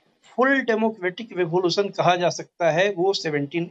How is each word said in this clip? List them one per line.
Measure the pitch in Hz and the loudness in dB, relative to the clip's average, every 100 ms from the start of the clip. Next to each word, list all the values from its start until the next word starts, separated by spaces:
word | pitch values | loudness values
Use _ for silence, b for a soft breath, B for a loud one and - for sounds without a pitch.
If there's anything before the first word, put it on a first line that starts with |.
| b _ | b _
फुल | _ - 262 277 | _ 0 2 2
डेमोक्रेटिक | 247 220 226 220 180 180 226 175 | 0 0 0 -2 -6 -6 -12 -4
रिवॉल्यूशन | 175 175 185 185 202 | 0 0 0 0 -2
कहा | 170 165 180 | 0 2 4
जा | 175 | 0
सकता | - 156 _ 170 | -2 -12 _ 0
है, | 156 196 | 2 0
वो | 190 185 | 2 0
सेवनटीन | 196 165 147 143 175 170 | 0 -2 -4 -2 -4 -6